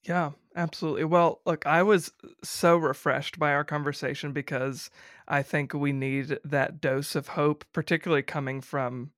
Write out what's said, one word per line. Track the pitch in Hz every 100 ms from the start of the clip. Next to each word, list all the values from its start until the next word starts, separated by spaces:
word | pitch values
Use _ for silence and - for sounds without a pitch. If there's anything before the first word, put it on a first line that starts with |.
Yeah, | - 175 156 143 _ -
absolutely. | 170 - 160 135
Well, | 156 175 170 - -
look, | 160 -
I | 165
was | 196 202 - _ - -
so | - - 175 170
refreshed | 156 135 151 135 143 -
by | 151
our | 143 147
conversation, | 147 143 143 135 143 147
because | 139 135 135 131 131 - - - - -
I | 143
think | 135 151 143
we | 147 143
need | 135 135 135 139 143 143
that | 143 131 143
dose | 151 131 147 151
of | 135
hope, | - 147 147 -
particularly | - 156 165 - 151
coming | 135 151 135 135
from | 131 143 127 123 131